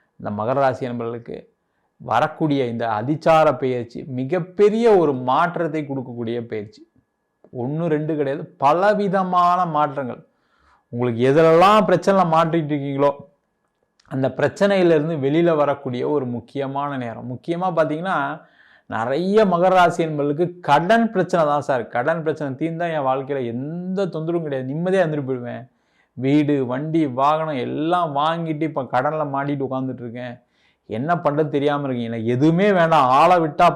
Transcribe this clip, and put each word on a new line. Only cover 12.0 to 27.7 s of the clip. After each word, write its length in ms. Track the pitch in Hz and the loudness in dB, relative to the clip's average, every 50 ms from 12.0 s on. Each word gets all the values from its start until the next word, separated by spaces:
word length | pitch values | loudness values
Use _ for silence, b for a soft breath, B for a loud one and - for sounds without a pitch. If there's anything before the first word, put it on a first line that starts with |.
| - 196 196 190 180 | 2 2 2 2 2
மாட்டிட்டு 480 | 170 160 160 165 165 160 170 151 143 | 4 4 2 2 2 0 -2 -2 -2
இருக்கீங்களோ, 400 | 151 143 139 143 139 135 143 143 - - - _ _ _ _ _ _ _ _ _ _ _ _ _ _ _ _ | -4 -4 -4 -4 0 2 2 2 2 -2 -14 _ _ _ _ _ _ _ _ _ _ _ _ _ _ _ _
அந்த 260 | _ - 135 135 127 127 | _ -4 -2 -2 -2 0
பிரச்சனையிலிருந்து 800 | - 147 139 - - 196 202 202 190 180 170 165 151 147 165 170 147 131 | 0 -2 -2 0 0 0 2 2 4 4 4 4 4 2 0 -4 -2 -2
வெளியில 300 | 139 147 165 170 170 160 | 0 2 2 2 2 4
வரக்கூடிய 540 | 151 143 139 139 - - 135 120 123 131 143 | 2 2 0 0 -4 -6 -8 -6 -4 -2 -2
ஒரு 160 | 151 143 131 | -2 -2 -2
முக்கியமான 720 | 123 120 117 - - _ 139 139 135 135 139 143 143 139 | -4 -6 -8 -10 -10 _ -8 -6 -6 -6 -6 -6 -6 -6
நேரம். 340 | 131 123 117 113 113 117 120 127 | -8 -8 -8 -10 -12 -12 -12 -12
முக்கியமா 360 | 127 _ - 170 170 185 185 170 | -10 _ -6 -4 -2 -2 -2 0
பாத்தீங்கன்னா, 640 | 165 156 147 151 156 175 190 180 151 139 143 147 151 b b b b b b b b b | 0 0 0 -2 -6 -4 -4 -2 -2 -2 -4 -6 -10 b b b b b b b b b
நிறைய 600 | _ 110 110 113 123 135 156 180 190 202 220 220 | _ -6 -4 -2 -2 -2 -2 0 2 4 4 4
மகர 240 | 190 180 170 180 185 | 4 2 2 2 4
ராசி 360 | 185 180 180 165 - - 165 | 6 6 4 4 2 0 -4
என்பவர்களுக்கு 540 | 156 151 147 143 147 147 151 180 175 175 - | -2 -2 -2 -2 -2 0 -2 -2 -4 -4 -8
கடன் 520 | - - 143 151 165 180 226 233 233 220 | 0 2 2 2 4 4 2 2 2 2
பிரச்சனை 340 | 220 185 170 170 - 175 156 | 0 -2 -2 0 2 2 2
தான் 160 | 147 147 147 | 2 2 0
சார். 260 | 135 - 139 120 110 | 0 0 -2 -2 -2
"கடன் 360 | - - 120 123 151 165 170 151 | -2 -4 -2 0 0 -2 -2 -2
பிரச்சனை 300 | 160 147 151 151 139 131 | -4 -4 -2 -4 -6 -4
தீர்ந்தா 340 | 131 156 165 165 165 175 170 160 | -4 -4 -6 -4 -4 -4 -4 -2
என் 160 | 151 139 131 | -2 0 0
வாழ்க்கையில 360 | 131 139 135 131 143 135 123 | 0 0 -2 -4 -4 -4 -4
எந்த 600 | 117 113 123 135 147 165 175 180 185 185 190 196 | -4 -6 -6 -8 -8 -8 -8 -6 -4 -2 -2 -2
தொந்தரவும் 360 | 175 - 156 160 165 170 175 | -2 -4 -6 -4 -2 -4 -4
கிடையாது, 320 | 165 151 139 131 127 131 139 | -4 -4 -6 -6 -4 -4 -4
நிம்மதியா 300 | 160 175 185 190 190 175 | -4 -2 0 2 2 2
இருந்துட்டு 260 | 156 151 147 139 127 | 0 0 -4 -4 -4
போயிடுவேன். 380 | 131 123 120 120 117 117 123 _ _ _ _ _ _ _ _ _ _ | -6 -6 -6 -10 -12 -12 -14 _ _ _ _ _ _ _ _ _ _
வீடு, 520 | 123 123 135 143 151 151 143 147 139 131 | -4 0 2 2 2 4 2 0 0 0
வண்டி, 420 | 120 123 135 151 160 156 165 156 | -2 -4 -6 -4 -2 0 0 0
வாகனம் 480 | 139 120 131 139 143 156 156 160 156 147 | 0 0 0 2 2 2 0 -2 -4 -4
எல்லாம் 600 | 127 120 120 | -4 -4 -4